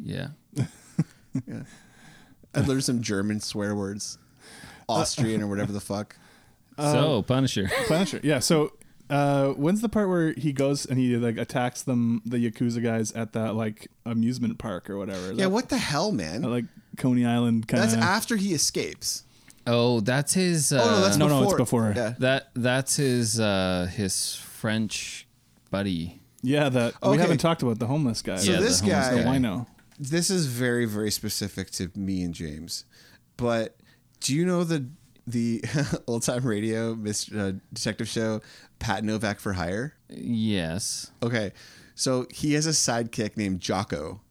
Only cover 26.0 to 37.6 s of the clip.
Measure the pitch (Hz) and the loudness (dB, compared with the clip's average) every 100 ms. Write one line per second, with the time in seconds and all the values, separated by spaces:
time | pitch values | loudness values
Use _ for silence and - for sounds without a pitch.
26 | 87 - - _ 127 147 143 123 117 - | -4 -10 -20 _ 0 2 2 2 0 0
27 | 117 147 190 151 165 165 123 107 120 147 | 2 4 4 4 2 2 0 0 0 0
28 | 131 110 110 92 98 92 240 - 101 - | 0 -2 -4 0 2 4 2 2 2 2
29 | 127 - 233 135 120 95 120 - _ - | 2 2 2 2 0 -2 -6 -14 _ -14
30 | 135 170 175 185 143 120 123 120 117 104 | -4 -2 0 0 0 0 0 2 0 0
31 | 107 - 107 - 101 - 92 - 90 101 | -2 -2 -4 -4 -4 -6 -8 -6 -6 -4
32 | 95 95 87 80 80 76 82 - - - | -4 -2 -2 -4 -8 -10 -10 -12 -12 -20
33 | - - _ - 120 117 113 - _ _ | -20 -20 _ -4 -2 0 -2 -8 _ _
34 | _ _ - 143 180 175 170 160 127 160 | _ _ -2 0 2 2 0 -2 -4 -12
35 | _ - - 117 117 113 - 147 135 170 | _ -18 -6 -2 0 -2 -2 -2 -2 -4
36 | - 117 - 123 127 104 110 110 113 113 | -4 -2 -2 -2 0 0 0 -2 -2 -4
37 | 104 104 - 107 98 95 | -4 -4 -6 -4 -4 -4